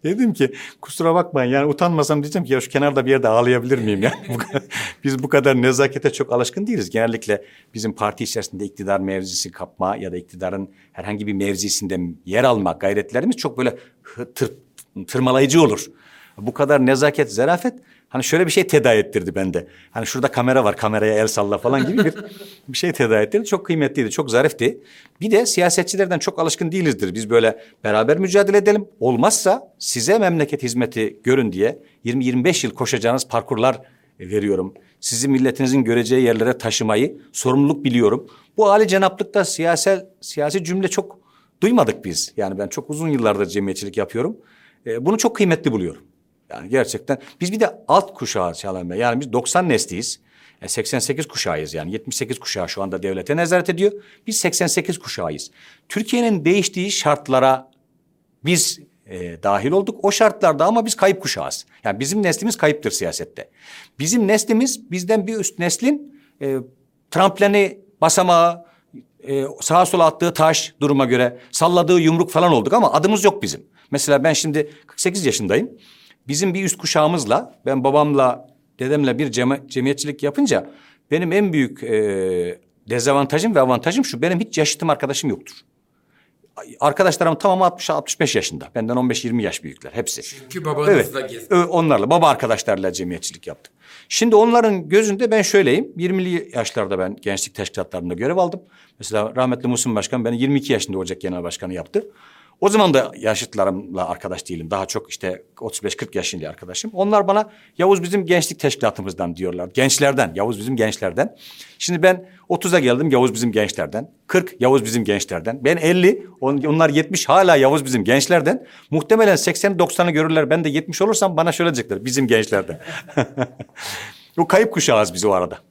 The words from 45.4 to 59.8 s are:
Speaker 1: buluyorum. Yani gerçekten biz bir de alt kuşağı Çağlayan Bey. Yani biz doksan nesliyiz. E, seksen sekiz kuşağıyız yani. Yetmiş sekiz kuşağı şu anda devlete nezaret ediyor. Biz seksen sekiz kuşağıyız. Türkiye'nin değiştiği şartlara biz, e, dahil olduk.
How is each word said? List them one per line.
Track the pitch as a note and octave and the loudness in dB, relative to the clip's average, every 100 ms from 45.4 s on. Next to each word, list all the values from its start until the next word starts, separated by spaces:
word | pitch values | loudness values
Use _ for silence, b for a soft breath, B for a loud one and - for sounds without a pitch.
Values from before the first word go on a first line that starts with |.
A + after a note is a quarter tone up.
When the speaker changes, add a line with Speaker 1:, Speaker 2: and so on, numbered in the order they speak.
| G3 D#3+ C#3+ | 2 2 0
Speaker 1:
buluyorum. | A2 F2 - _ _ _ _ _ | -2 -4 -8 _ _ _ _ _
Yani | - F2 | -16 -2
gerçekten | C3 A#2+ - - C3+ B B | 0 0 -4 -6 -6 B B
biz | F3 | -6
bir | G#3+ | 0
de | G#3 - - | -2 -2 2
alt | F3 G3 | 2 2
kuşağı | - A#2+ G#2+ F2+ | -10 -6 -4 -4
Çağlayan | E2 G2 F#2 F2 | -4 -8 -8 -6
Bey. | F#2 | -2
Yani | A#2+ A#2+ | -2 -2
biz | C#3 | -2
doksan | A#2+ - F3 F3+ | -4 0 -2 0
nesliyiz. | A2 - F2+ B2 - b b b b | 0 -2 -8 -8 -10 b b b b
E, | F2 | -8
seksen | - G#2 C3 | -6 -4 -4
sekiz | - - - | -4 -6 -6
kuşağıyız | - G2 D#2 D2+ | -6 -4 -4 -6
yani. | D#2+ D#2+ | -8 -8
Yetmiş | G#2+ - - | -10 -8 -8
sekiz | A2+ B2+ | -8 -8
kuşağı | - G2+ E2+ | -8 -8 -8
şu | - | -8
anda | G2 F#2 | -8 -6
devlete | F#2+ F#2+ F2+ D3+ | -6 -6 -4 -2
nezaret | E3+ F3+ F3 | 0 0 0
ediyor. | E3+ G3+ G3+ B B - | 0 -2 -2 B B -6
Biz | G#3+ | -2
seksen | F3+ - E3+ | -2 -2 -2
sekiz | - D3+ E3+ | -2 -4 -8
kuşağıyız. | - - E2+ D2 - b b b _ | -10 -8 -6 -8 -14 b b b _
Türkiye'nin | G3+ A3 A#3+ A#3 G3 D3+ | -6 -2 0 2 2 2
değiştiği | G3 - F3+ G3 | 2 0 -4 -4
şartlara | - D3+ D3 C3+ C3 C3 C3 - _ _ _ _ _ _ _ D3+ | -2 0 0 2 4 4 2 -4 _ _ _ _ _ _ _ -2
biz, | E3+ - - - _ _ | 0 0 -6 -18 _ _
e, | F#2 F2 E2 | -12 -12 -4
dahil | G2+ G2+ A#2+ | 0 0 2
olduk. | F#3 | 0